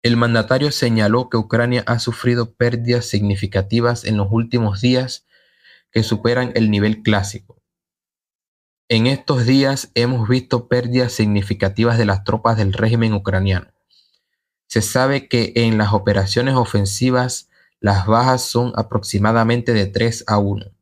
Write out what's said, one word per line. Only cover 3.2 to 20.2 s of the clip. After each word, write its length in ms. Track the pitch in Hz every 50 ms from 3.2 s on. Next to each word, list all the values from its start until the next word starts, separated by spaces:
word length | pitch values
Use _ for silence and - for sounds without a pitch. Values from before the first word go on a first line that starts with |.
| 104 101 101 95 - 98 - 98 95 98 113 117 117 120 120 117 -
en 120 | - 110
los 120 | 104 101 98
últimos 500 | 110 113 117 117 - 120 113 104 98 98
días 460 | 113 123 127 127 131 123 - - _ _ _ _ _ _ _ _ _ - - _ _ _
que 120 | _ 113
superan 500 | 110 - 113 104 - 113 120 127 127 120 -
el 160 | 113 113 107
nivel 320 | 104 101 104 107 110 -
clásico. 580 | - 110 107 101 98 - - - _ _ - _ _ _ _ _ _ _ _ _ _ _ _ _ _ _ _ _ _ _ _ _ _ _ _ _ _ _
"En 160 | 117 110 113
estos 400 | 127 139 135 - - 147 127 117
días 440 | 120 131 135 139 135 139 131 - - _
hemos 340 | 117 120 120 127 123 110 104
visto 400 | 123 131 127 _ - 120 117 _
pérdidas 460 | 123 123 120 120 120 127 123 120 -
significativas 840 | - 110 104 104 101 98 - - - 98 98 101 107 113 117 113
de 80 | 113 113
las 180 | 104 98 98
tropas 360 | - - 104 107 - 113 113 110
del 160 | 104 98 95
régimen 400 | - 110 110 117 113 117 110 107
ucraniano. 580 | 98 98 98 95 95 95 98 92 90 - _ _ _ _ _ _ _ _ _ _ _ _ _ _ _ _ _ _ _ _ _
Se 140 | - 113
sabe 440 | 107 - - 127 131 135 139 135 -
que 280 | _ - 120 110 - -
en 220 | 117 117 113 110 107
las 160 | 107 104 107
operaciones 600 | 101 98 110 101 98 98 98 - 123 123 135 135
ofensivas 920 | 127 117 - - 101 101 101 101 - 127 127 127 127 127 127 - - - _ _ _ _ _ _ _
las 260 | - 104 98 95 90
bajas 360 | 104 110 117 123 131 127 123
son 320 | - - - 120 123 123 -
aproximadamente 960 | 113 110 - - 110 - - - 101 101 107 113 117 113 113 120 120 117 -
de 140 | 117 107 98
tres 360 | 98 98 110 113 117 113 -